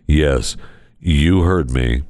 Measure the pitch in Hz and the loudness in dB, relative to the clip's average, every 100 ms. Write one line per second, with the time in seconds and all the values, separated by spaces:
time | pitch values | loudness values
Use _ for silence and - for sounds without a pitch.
0 | - 76 73 64 - - - - - _ | 0 2 2 0 -4 -10 -16 -20 -20 _
1 | 85 73 80 95 85 92 67 64 62 60 | -2 2 2 2 2 0 -2 -2 -2 -2